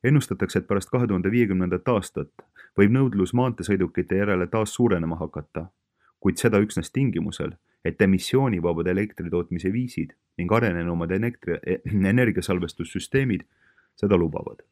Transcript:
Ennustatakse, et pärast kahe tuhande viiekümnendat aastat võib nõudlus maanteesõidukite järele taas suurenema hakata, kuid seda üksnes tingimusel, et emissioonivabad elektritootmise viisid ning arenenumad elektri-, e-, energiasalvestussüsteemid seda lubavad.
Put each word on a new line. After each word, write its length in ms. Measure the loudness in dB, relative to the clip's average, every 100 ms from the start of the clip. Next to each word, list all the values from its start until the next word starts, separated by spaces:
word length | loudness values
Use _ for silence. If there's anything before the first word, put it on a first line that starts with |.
Ennustatakse, 540 | 4 2 2 -4 -2 -2
et 80 | 0
pärast 220 | -2 0
kahe 180 | -2 0
tuhande 240 | 0 2
viiekümnendat 580 | 2 2 2 0 -2 0
aastat 520 | -2 -2 -10 -10 -14 _ -20 -8 4
võib 120 | 4 6
nõudlus 380 | 2 2 2 2
maanteesõidukite 800 | 0 -2 -2 0 0 -2 -2 0
järele 300 | 0 0 0
taas 200 | -2 -2
suurenema 420 | 0 2 2 -2 -4
hakata, 460 | -8 -10 -10 -12 -12 _ _ _ _ _
kuid 200 | -2 2
seda 200 | 2 4
üksnes 240 | 2 -2 -4
tingimusel, 600 | -2 0 0 -6 -6 -8 -10 _ _
et 160 | -8 2
emissioonivabad 840 | 4 4 2 2 2 0 0 0 0
elektritootmise 800 | 0 -2 -6 -4 -4 -4 -4 -4
viisid 400 | -4 -4 -6 -8 _ _ -8
ning 140 | 0
arenenumad 600 | 2 2 -2 -2 -2 -2
elektri-, 480 | -2 -4 -6 -6 -6
e-, 160 | -4 -4 -2 0 2
energiasalvestussüsteemid 1400 | 2 2 0 -2 -2 -4 -8 -8 -8 -4 -2 0 -4 -6 _ _ _ _ _
seda 200 | 2 2
lubavad. 480 | 2 -4 -10 -16 _